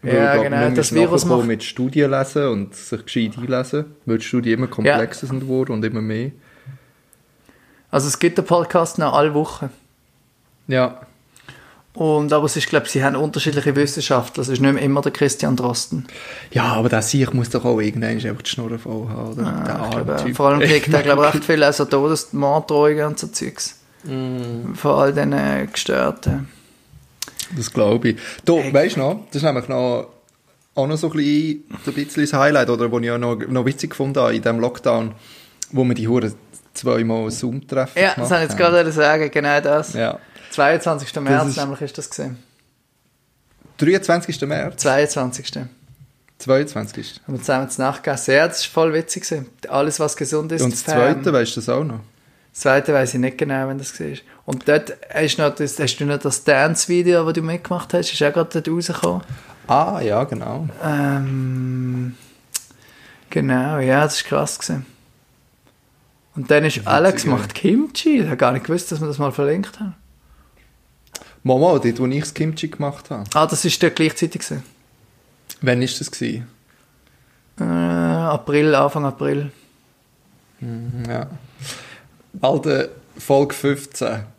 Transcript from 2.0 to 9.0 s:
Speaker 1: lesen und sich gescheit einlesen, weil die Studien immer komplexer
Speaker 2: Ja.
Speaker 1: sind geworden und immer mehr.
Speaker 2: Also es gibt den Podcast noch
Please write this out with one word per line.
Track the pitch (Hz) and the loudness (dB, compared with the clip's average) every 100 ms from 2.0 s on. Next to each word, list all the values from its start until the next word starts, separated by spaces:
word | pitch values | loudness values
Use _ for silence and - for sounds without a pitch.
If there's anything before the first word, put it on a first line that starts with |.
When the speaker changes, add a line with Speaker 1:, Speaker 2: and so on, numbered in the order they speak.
| 143 | 2
Speaker 1:
lesen | 139 135 151 139 | 2 0 0 0
und | 107 98 | 0 -4
sich | - - 113 | -10 -10 -10
gescheit | - - 113 107 | -4 -2 -2 -4
einlesen, | 123 127 127 143 151 - | -4 -2 -2 -4 -6 -10
weil | - 113 | -2 -2
die | |
Studien | - 127 120 113 | 0 -2 0 0
immer | 127 | 0
komplexer | - 113 143 113 - 135 | -2 0 0 0 -6 -8
Speaker 2:
Ja. | |
Speaker 1:
sind | 131 | -6
geworden | 131 131 131 | -2 -2 0
und | 113 | -2
immer | 110 110 | -2 -4
mehr. | 110 110 127 - _ _ - 135 _ _ _ _ _ _ _ _ _ _ _ | -4 -4 -6 -10 _ _ -20 -20 _ _ _ _ _ _ _ _ _ _ _
Speaker 2:
Also | 143 139 | -2 -2
es | - | 2
gibt | 170 170 | 2 2
den | |
Podcast | - 175 170 175 165 | 2 2 4 2 2
noch | - | 0